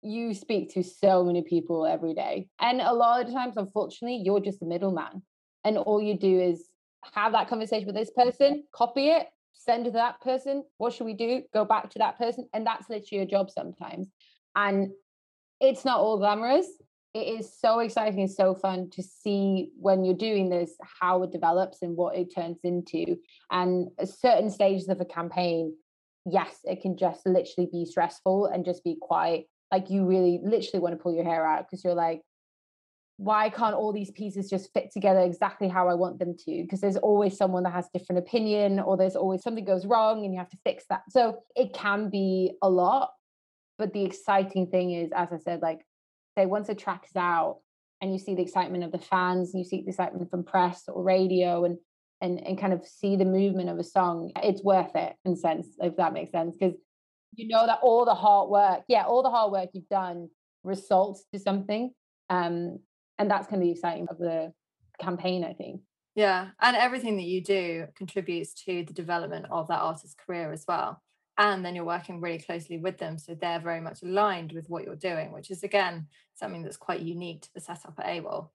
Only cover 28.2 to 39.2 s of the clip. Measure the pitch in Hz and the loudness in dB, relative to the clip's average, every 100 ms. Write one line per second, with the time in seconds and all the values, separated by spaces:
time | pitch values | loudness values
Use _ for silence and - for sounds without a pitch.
28.2 | - 190 202 175 180 175 175 160 - 165 | 0 2 2 0 -4 -4 -4 -6 -2 0
29.2 | 165 165 160 _ _ 190 190 196 185 185 | 2 0 -4 _ _ -2 0 0 4 4
30.2 | 180 175 196 220 185 196 175 165 180 165 | 4 2 0 0 0 -2 -2 -2 -2 -2
31.2 | 170 165 156 156 - 185 185 175 165 165 | 0 0 2 0 -4 -6 -2 0 0 -2
32.2 | _ _ _ _ _ _ _ _ _ _ | _ _ _ _ _ _ _ _ _ _
33.2 | 196 214 214 214 226 208 214 208 196 202 | 0 2 2 0 0 0 -2 -2 -6 -8
34.2 | 208 190 196 190 190 - - - 196 190 | -8 -6 -4 -4 -2 -4 -4 0 4 6
35.2 | 180 170 202 - 190 180 180 175 180 - | 4 2 -2 0 -2 2 2 2 0 -2
36.2 | 175 175 - 156 175 190 202 196 214 208 | -6 -6 -8 -8 -6 -2 -2 0 4 4
37.2 | 202 196 190 185 180 175 175 180 180 180 | 4 2 0 2 0 -2 -6 -8 -2 -2
38.2 | 180 240 214 208 202 196 - 190 190 185 | 0 -2 0 2 2 2 2 2 2 2